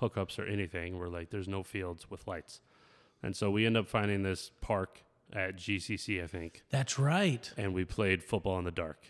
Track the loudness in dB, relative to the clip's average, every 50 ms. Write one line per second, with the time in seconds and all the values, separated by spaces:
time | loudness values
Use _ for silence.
0 | -2 0 0 0 -2 -2 -2 -6 -4 -2 0 0 -2 -2 -2 -4 -4 -4 -4 -4
1 | -4 -4 -4 -6 -6 -6 -6 -6 -4 -2 -4 -4 -4 -4 -6 -4 -4 -4 -6 -8
2 | -10 -14 -14 -12 -8 -6 -6 -6 -8 -12 -16 -20 _ _ _ _ -20 -20 -20 -20
3 | -20 _ _ _ -6 -6 -2 0 2 2 4 6 6 6 6 4 2 2 2 2
4 | 2 4 2 2 2 0 0 -2 -4 -10 -12 -8 -2 0 0 0 0 -2 -6 -12
5 | -20 _ _ _ _ -8 -4 -2 -2 -2 -2 -4 -2 0 0 0 0 -2 -4 -4
6 | -2 -2 -2 -2 -2 -4 -4 -6 -6 -6 -10 -12 -8 -2 0 0 2 2 2 2
7 | 4 4 4 4 4 4 2 0 -2 -8 -6 -2 -2 0 2 0 0 0 0 2
8 | 4 4 4 4 2 0 0 0 2 2 2 2 0 0 -2 -2 -2 -4 -4 -8
9 | -14 -20